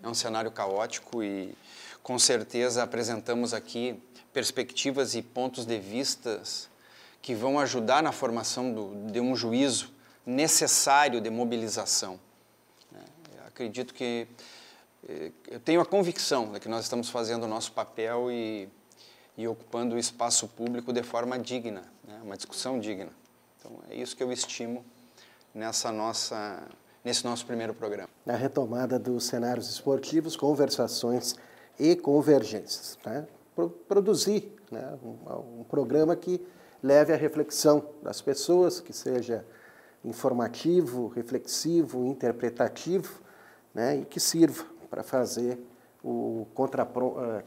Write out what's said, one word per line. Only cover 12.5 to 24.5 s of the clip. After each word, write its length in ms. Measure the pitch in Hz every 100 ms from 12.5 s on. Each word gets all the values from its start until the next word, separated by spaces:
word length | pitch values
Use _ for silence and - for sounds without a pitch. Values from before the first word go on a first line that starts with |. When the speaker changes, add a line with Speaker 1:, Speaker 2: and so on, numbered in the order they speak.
| _ _ _ -
Speaker 1:
Né? 80 | - - - - -
Eu 80 | -
acredito 480 | - 117 110 123
que, 340 | - 123 120 113 - - - - - _ _ -
eh, 240 | 76 80 - -
eu 120 | 117
tenho 200 | 156 170
a 60 | 170
convicção 640 | 196 175 - - 135 107
de 80 | 101
que 80 | 110
nós 160 | 113
estamos 240 | 110 120 120
fazendo 360 | 120 110 117
o 40 | 113
nosso 240 | 110 -
papel 580 | - 104 - 113 120 123
e, 380 | 120 110 107 98 - _ - - - _ -
e 120 | 113
ocupando 480 | 113 - 117 120 117
o 20 |
espaço 480 | 117 - 117 - 107
público 460 | - 120 120 120
de 100 | 120
forma 360 | 120 120 120 127
digna, 460 | 113 127 117 98 87 - -
né? 140 | 107
Uma 140 | 107 98
discussão 420 | - - 127 131
digna. 320 | 107 98 82 - _ _ _ _
Então, 140 | - - -
é 60 |
isso 220 | 113 123 -
que 60 |
eu 80 | 127
estimo 540 | 123 -